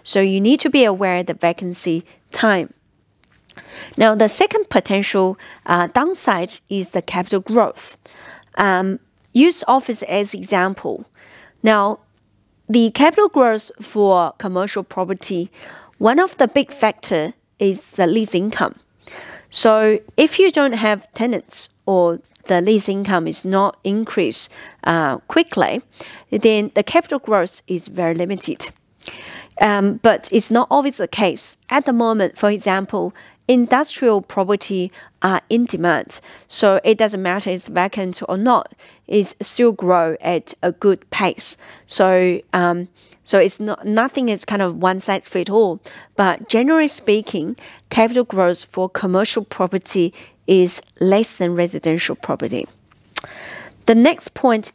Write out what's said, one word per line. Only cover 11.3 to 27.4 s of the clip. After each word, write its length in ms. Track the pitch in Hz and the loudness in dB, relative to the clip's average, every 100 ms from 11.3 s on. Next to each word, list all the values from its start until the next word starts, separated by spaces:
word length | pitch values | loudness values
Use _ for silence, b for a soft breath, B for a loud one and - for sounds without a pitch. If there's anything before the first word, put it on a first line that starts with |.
| b b b | b b b
Now, 380 | 220 214 202 214 _ _ _ _ _ _ - | 2 4 2 -2 _ _ _ _ _ _ 0
the 220 | 226 226 | 2 2
capital 380 | - 294 339 415 | 4 4 4 2
growth 420 | 294 247 220 - - | 4 2 2 -4 -14
for 540 | 208 214 202 180 165 - | -8 0 4 4 2 -4
commercial 440 | 196 185 196 202 | -6 -4 -4 -6
property, 680 | 185 - 185 190 - 185 175 B B B B B | -8 -6 -6 -6 -6 -6 -6 B B B B B
one 200 | 214 269 | 2 4
of 180 | 370 - | 2 2
the 100 | 247 | 2
big 240 | 285 277 | 2 -2
factor 640 | - 220 - - 175 156 - _ - | 0 -2 -2 -4 -2 -2 -8 _ -4
is 320 | 196 185 - | -2 -2 -6
the 160 | - 175 | 0 2
lease 260 | 214 214 | 2 0
income. 420 | 180 202 - 156 - _ _ B B B B B | -2 -2 -2 -4 -6 _ _ B B B B B
So 500 | - 233 220 214 214 - - | 2 4 6 4 2 0 2
if 220 | 302 - | 2 4
you 120 | 381 | 2
don't 220 | 311 277 | 4 0
have 380 | 226 214 202 - | 0 0 -2 -6
tenants 560 | - 233 208 - - - _ - | -6 -4 -4 -4 -6 -6 _ -2
or 340 | 190 175 170 - _ - | 2 2 0 -8 _ -2
the 160 | 180 | 0
lease 280 | 185 214 196 | 2 2 0
income 380 | 196 202 185 165 | -4 -2 -2 -2
is 180 | 160 185 | -4 -2
not 320 | 190 196 - | 0 0 -2
increased, 680 | 190 202 226 - 151 - - B B B | -4 -4 -4 -2 -2 -2 -6 B B B
uh, 340 | - 165 151 127 - | -2 0 0 -4 -2
quickly, 560 | - 330 - 151 233 - B B B B | 0 0 0 0 -2 -10 B B B B
then 400 | 208 226 214 208 | 0 2 2 0
the 100 | - | -2
capital 360 | 208 330 - 277 | 0 0 0 -4
growth 420 | - 208 | 0 0